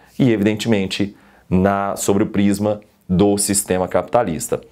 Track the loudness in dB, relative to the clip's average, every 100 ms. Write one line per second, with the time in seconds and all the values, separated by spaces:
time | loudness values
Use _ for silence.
0 | _ 0 2 2 2 0 0 0 0 -4
1 | -6 -8 _ _ -2 2 2 0 -2 -4
2 | 0 0 0 0 0 0 -2 -4 -8 _
3 | -2 2 2 2 0 -2 -2 -2 0 -2
4 | 0 0 0 -4 -6 -8 -8